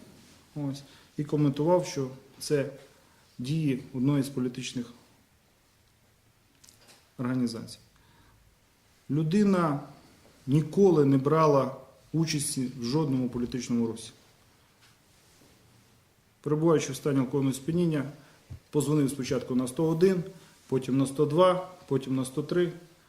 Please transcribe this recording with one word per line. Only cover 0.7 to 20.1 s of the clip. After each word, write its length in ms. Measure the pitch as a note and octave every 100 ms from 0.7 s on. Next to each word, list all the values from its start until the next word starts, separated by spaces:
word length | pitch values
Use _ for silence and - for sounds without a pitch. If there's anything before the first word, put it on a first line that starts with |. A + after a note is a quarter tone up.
| C3+ - - - -
і 60 |
коментував, 640 | D3 D3 D3 C3+ D#3+ F3+ F3+
що 240 | C#3+ C3 - - -
це 300 | - C#3+ B2+ - - _ _ _ _ -
дії 460 | B2+ D#3+ D3+ B2 -
одної 300 | C3 C3+ C#3+
з 60 | B2+
політичних 640 | B2+ B2+ B2+ A#2+ B2+ A#2+ - _ _ _ _ _ _ _ _ _ _ _ _ _ _ _ _ - _ - - _ -
організацій. 600 | B2 C3 A#2 A2+ A2+ - _ _ _ _ _ _ _ _ _ _ _ _ -
Людина 680 | C#3+ D#3 G#3 G3+ F3+ D#3+ C#3 - - - _ - _ B2+
ніколи 580 | D3+ D3 G3 G3 D#3 C#3
не 120 | C3+
брала 580 | C#3 D#3+ D#3 C#3 B2+ - - _ -
участі 580 | D#3 D#3 D3+ - C3+ B2 C3+
в 40 |
жодному 460 | A#2 D#3 D3 C3 B2
політичному 580 | B2 A#2+ B2+ A#2 A#2 A2+
русі. 240 | A2 - - _ _ _ _ _ _ _ _ _ _ _ _ - _ _ _ _ _ _ _ _ _
Перебуваючи 500 | C#3+ D3+ E3 D3+ -
в 40 | C3
стані 240 | D3+ C3+
алкогольного 360 | B2+ C#3+ C3+ B2+
сп'яніння, 560 | - E3+ E3+ D3+ C#3 - - - _ - _
позвонив 400 | D3 C3 D3+ C3+
спочатку 460 | - B2 C3 - B2+
на 120 | B2+
сто 220 | - D#3+
один, 340 | D#3+ F#3+